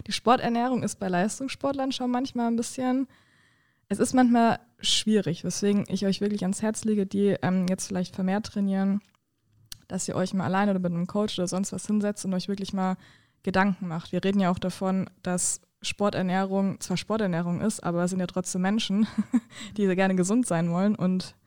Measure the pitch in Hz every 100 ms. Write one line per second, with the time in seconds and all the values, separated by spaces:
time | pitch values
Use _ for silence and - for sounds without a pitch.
0 | - - - 247 240 233 247 247 208 -
1 | 190 180 214 - 269 - 277 277 269 -
2 | 254 247 262 247 233 233 240 - 254 254
3 | 269 _ _ _ _ _ _ _ - 202
4 | 240 262 254 233 233 - _ _ - -
5 | 214 214 180 175 - - 202 202 - 190
6 | 196 190 202 208 185 196 220 214 220 208
7 | 196 196 202 185 180 185 180 185 - 190
8 | 180 - 185 202 - 214 196 190 196 202
9 | - _ _ _ _ _ - - - 185
10 | - - 185 190 160 185 208 190 180 170
11 | 180 208 214 - 175 185 202 190 - 214
12 | 208 208 196 185 180 196 190 196 185 185
13 | - - _ _ - 190 202 185 180 160
14 | - 180 190 202 180 180 185 - 190 190
15 | - _ 185 180 - - _ _ - -
16 | 202 - 185 185 196 196 196 - - 180
17 | - 214 202 165 175 175 214 - - 170
18 | 180 185 180 185 180 185 185 220 - 196
19 | 220 - 202 254 - - 208 - 196 180
20 | 190 185 180 233 247 170 170 170 202 214
21 | 185 185 - -